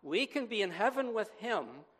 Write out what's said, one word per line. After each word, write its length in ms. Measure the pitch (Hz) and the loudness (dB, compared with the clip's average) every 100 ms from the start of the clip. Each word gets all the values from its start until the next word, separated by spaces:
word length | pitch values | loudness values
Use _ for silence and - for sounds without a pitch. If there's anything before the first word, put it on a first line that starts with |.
we 240 | 147 175 269 | -2 0 0
can 220 | 294 233 | 0 -2
be 160 | 220 | 0
in 80 | 190 | 0
heaven 420 | 170 233 262 254 | 2 2 2 0
with 180 | 220 202 - | 0 -2 -4
him 320 | 226 202 117 135 - | 0 0 0 -8 -18